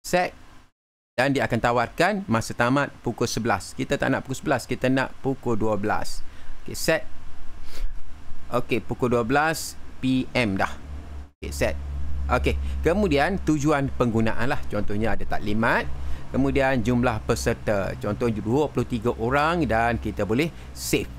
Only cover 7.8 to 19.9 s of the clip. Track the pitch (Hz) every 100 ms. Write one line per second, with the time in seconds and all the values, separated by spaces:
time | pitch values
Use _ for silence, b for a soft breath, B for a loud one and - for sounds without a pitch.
7.8 | B - - - - - - 120 - 117
8.8 | - 120 123 120 113 143 160 156 - -
9.8 | - - 131 131 123 127 113 98 98 -
10.8 | - - - - - _ - 71 - -
11.8 | - - - - - 123 139 - B B
12.8 | 151 190 202 139 156 196 - 151 143 143
13.8 | 135 - 123 110 113 113 117 143 - 104
14.8 | 101 104 110 101 - 90 104 107 117 185
15.8 | - - B B - 123 135 135 135 135
16.8 | 113 123 123 107 - 117 - 113 - 104
17.8 | 92 92 101 101 123 104 101 135 147 127
18.8 | 117 123 117 117 113 143 151 175 131 110
19.8 | 117